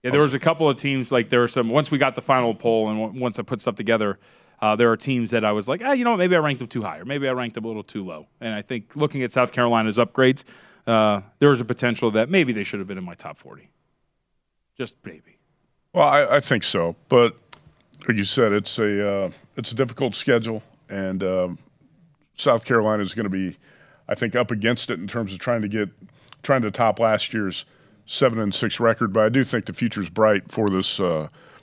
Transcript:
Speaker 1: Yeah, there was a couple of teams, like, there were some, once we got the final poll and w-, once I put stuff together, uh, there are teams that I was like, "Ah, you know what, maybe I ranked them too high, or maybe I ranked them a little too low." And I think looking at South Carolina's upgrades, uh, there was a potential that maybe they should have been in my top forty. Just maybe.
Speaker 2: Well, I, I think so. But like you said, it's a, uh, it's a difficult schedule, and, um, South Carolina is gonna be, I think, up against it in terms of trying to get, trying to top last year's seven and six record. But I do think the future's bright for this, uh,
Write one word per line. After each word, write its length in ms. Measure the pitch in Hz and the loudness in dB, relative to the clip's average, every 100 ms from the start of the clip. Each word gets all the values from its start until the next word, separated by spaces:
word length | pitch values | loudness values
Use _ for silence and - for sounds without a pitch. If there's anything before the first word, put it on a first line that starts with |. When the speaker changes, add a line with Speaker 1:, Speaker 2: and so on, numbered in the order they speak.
Speaker 1:
Yeah, 80 | 123 | 2
there 100 | 139 | 2
was 120 | 151 | 2
a 60 | 131 | 2
couple 300 | 160 160 156 | 0 2 0
of 80 | 135 | 0
teams, 340 | 139 135 120 | -2 -4 0
like, 160 | 127 113 | 0 2
there 140 | 123 | 2
were 80 | 120 | 2
some, 200 | - 113 | 0 2
once 220 | 131 147 | 2 2
we 60 | 143 | 0
got 180 | 135 123 | 0 -2
the 60 | |
final 340 | - 131 120 107 | 0 2 2 0
poll 340 | 120 113 110 | 0 2 0
and 100 | 107 | -2
w-, 220 | 110 127 | -6 -4
once 160 | 123 104 | -6 -6
I 40 | |
put 160 | 110 117 | -8 -4
stuff 160 | - 101 | -4 -4
together, 420 | 107 113 104 98 _ _ _ _ | 0 2 2 -4 _ _ _ _
uh, 160 | 110 107 | 0 4
there 120 | 117 | 4
are 80 | 110 | 2
teams 340 | - 127 113 | -2 -4 0
that 120 | 117 | 0
I 80 | 107 | 0
was 160 | 104 98 | 0 -2
like, 140 | 165 | -4
"Ah, 80 | 254 | 0
you 140 | 269 240 | 0 0
know 60 | |
what, 60 | 220 | 2
maybe 180 | 180 180 | 2 2
I 20 | |
ranked 200 | 151 131 | 2 -4
them 100 | 120 | -6
too 120 | 120 | -6
high, 160 | 104 78 | -8 -10
or 60 | 107 | -8
maybe 220 | 143 135 | -6 -4
I 60 | |
ranked 220 | 127 120 113 | -4 -6 -8
them 100 | 110 | -8
a 20 | |
little 160 | 110 | -10
too 220 | 101 110 92 | -10 -10 -10
low." 220 | 78 - _ | -12 -18 _
And 140 | 113 | -8
I 80 | 107 | -8
think 340 | 104 120 107 143 | -8 -10 -10 -4
looking 260 | 143 139 | -4 -2
at 80 | 123 | -2
South 200 | 131 123 | 0 0
Carolina's 460 | - 120 117 110 104 | 2 2 2 2 0
upgrades, 480 | 117 - 131 135 - - - _ - | 0 4 4 4 -6 -20 -20 _ 0
uh, 340 | 113 107 104 98 _ | 4 4 2 -4 _
there 100 | 143 | 4
was 100 | 127 | 4
a 40 | 113 | 0
potential 440 | 120 123 110 120 | -2 -2 0 0
that 180 | 107 120 | 2 2
maybe 240 | 190 139 | 2 2
they 100 | 107 | -2
should 160 | 98 104 | -6 -8
have 80 | 95 | -8
been 100 | 95 | -10
in 60 | |
my 120 | 90 87 | -12 -12
top 220 | - 73 | -16 -16
forty. 320 | - - _ _ _ _ _ _ _ _ _ _ _ _ | -20 -20 _ _ _ _ _ _ _ _ _ _ _ _
Just 180 | 120 - | -12 -10
maybe. 340 | - 80 _ _ _ _ _ _ _ | -20 -20 _ _ _ _ _ _ _
Speaker 2:
Well, 140 | 180 147 | 2 4
I, 300 | 143 127 135 | 4 4 2
I 20 | |
think 240 | - 117 | 2 -2
so. 320 | - 98 85 82 _ | 0 -2 -2 -4 _
But 260 | 127 117 - _ - _ _ _ _ - | 6 6 2 _ -20 _ _ _ _ -2
like 100 | 110 | 0
you 60 | |
said, 300 | 101 - 113 | 0 2 4
it's 240 | 104 101 - | 2 -2 -2
a, 280 | 107 101 101 98 95 | -2 0 0 -2 -4
uh, 40 | - _ - | -8 _ -12
it's 140 | 123 | -10
a 40 | 120 | -4
difficult 400 | 127 113 135 101 | -4 -2 -4 -4
schedule, 480 | - 120 113 110 - _ _ | 0 0 0 -8 -10 _ _
and, 340 | 98 95 92 | -6 -4 -4
um, 340 | 95 92 90 80 _ _ _ _ _ _ _ - | -2 0 -2 -6 _ _ _ _ _ _ _ -2
South 300 | 143 117 - | 2 2 2
Carolina 380 | 117 107 107 | 2 2 0
is 100 | 95 | -2
gonna 160 | 110 104 | -4 -4
be, 260 | 95 92 - _ _ _ _ - | -4 -6 -8 _ _ _ _ -8
I 60 | 104 | -4
think, 200 | 120 120 | -2 0
up 140 | 113 | 0
against 400 | 110 110 120 - | 0 0 -2 -4
it 100 | 85 | -6
in 80 | 98 | -6
terms 240 | 117 104 | -6 -8
of 60 | 92 | -8
trying 220 | - 117 | -4 -2
to 60 | 104 | -2
get, 220 | 107 104 _ - _ - - | -4 -6 _ -20 _ -20 -14
trying 220 | - 135 | 0 0
to 80 | 110 | 0
top 280 | 101 117 107 | 0 0 2
last 340 | 113 107 - | 2 2 -2
year's 320 | 113 98 90 - _ _ _ - | -4 -4 -6 -14 _ _ _ -12
seven 320 | - 131 113 | 0 0 2
and 140 | 104 - | -2 -2
six 240 | 113 - | -4 0
record. 340 | 117 113 113 | 2 2 0
But 100 | 104 107 | 2 2
I 40 | |
do 140 | 127 | 2
think 220 | 123 117 - | 0 -2 -6
the 80 | |
future's 360 | 92 120 107 90 | -4 -4 -4 -6
bright 400 | 110 110 101 - | 2 4 4 -2
for 180 | - 104 | -2 0
this, 300 | 95 92 - | 0 -2 -2
uh, 280 | 92 80 76 _ - - | -2 -2 -4 _ -20 -20